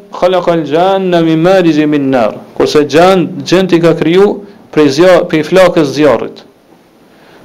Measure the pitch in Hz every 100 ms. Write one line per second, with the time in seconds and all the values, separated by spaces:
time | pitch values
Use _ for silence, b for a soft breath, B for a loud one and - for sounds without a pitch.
0 | - - 180 185 175 170 147 156 185 190
1 | 190 175 165 160 170 190 170 151 151 151
2 | 135 131 110 - - - 147 151 143 143
3 | 180 190 151 143 135 175 190 165 165 160
4 | 156 180 202 - B B B 156 147 131
5 | 180 175 - 156 151 185 180 175 147 131
6 | 147 113 151 - - _ _ _ _ _
7 | B B B B